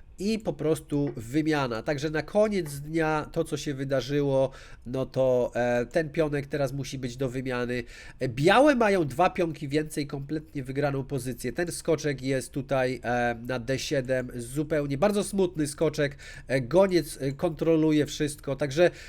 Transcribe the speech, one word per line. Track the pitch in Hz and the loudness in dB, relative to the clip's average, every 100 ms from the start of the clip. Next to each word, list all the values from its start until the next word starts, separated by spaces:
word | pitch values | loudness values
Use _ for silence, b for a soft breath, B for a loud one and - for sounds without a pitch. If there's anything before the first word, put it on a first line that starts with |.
| - - | -20 -6
i | 196 220 | -2 -2
po | 185 | -2
prostu | 151 151 156 - 147 143 - | -2 0 -2 -2 -2 -2 -4
wymiana. | 110 143 156 151 131 113 | -2 0 2 0 0 -2
Także | 135 147 156 | -2 -2 -2
na | 156 | -4
koniec | - 208 220 202 151 143 | 0 2 4 2 -4 -8
dnia | 147 160 156 156 - | -4 0 2 0 0
to, | 165 | -4
co | 160 147 | -2 -4
się | 156 | -4
wydarzyło, | 135 139 135 123 143 143 135 135 B B B - | -4 -2 -2 0 0 2 2 0 B B B -8
no | 131 131 | -4 -2
to, | 131 131 123 120 | 2 4 4 2
e, | 117 123 120 120 | 2 2 2 0
ten | 170 160 | -2 0
pionek | 170 156 143 139 | 0 0 0 -4
teraz | 147 139 | -2 -2
musi | 139 135 135 | -2 -6 -6
być | 127 120 | -6 -4
do | 135 | -4
wymiany. | 127 131 123 120 123 117 B B - | -2 -4 -2 -2 -4 -6 B B -6
E, | 131 | -4
białe | 113 160 214 302 | 2 6 8 8
mają | 254 220 196 | 6 4 4
dwa | 147 123 180 | 2 2 2
pionki | 180 170 143 143 | 2 -2 -4 -2
więcej, | 147 156 - - | -2 -2 -4 -6
kompletnie | 143 143 156 151 143 | -8 -6 -8 -6 -8
wygraną | 131 135 143 139 | -6 -2 0 -2
pozycję. | 127 139 120 117 123 | -4 -4 -4 -6 -6
Ten | 120 175 | -4 -4
skoczek | - - 151 147 135 | -4 0 0 0 -2
jest | 131 135 - | -2 -2 -2
tutaj, | 143 123 135 127 127 | -6 -2 0 0 -2
e, | 113 123 120 117 127 | -2 0 0 -2 -6
na | 127 | -6
D | 117 131 | -2 -4
siedem, | - 143 123 127 123 120 | 0 -2 0 -2 -2 -8
zupełnie, | 117 135 156 156 143 139 | -6 -4 -2 -2 0 2
bardzo | 202 202 | 2 2
smutny | 196 196 180 156 143 | 0 0 0 0 -4
skoczek. | - 156 151 143 143 B B - | 0 0 2 -2 -4 B B -2
E, | 135 | -2
goniec, | 120 165 196 175 143 - | 4 4 6 4 0 -4
e, | 135 | -4
kontroluje | 139 180 156 160 160 156 151 139 | -2 -2 0 4 4 6 4 2
wszystko. | - 151 147 - 135 | 0 -4 -4 -6 -4
Także, | 147 139 175 B | -2 4 4 B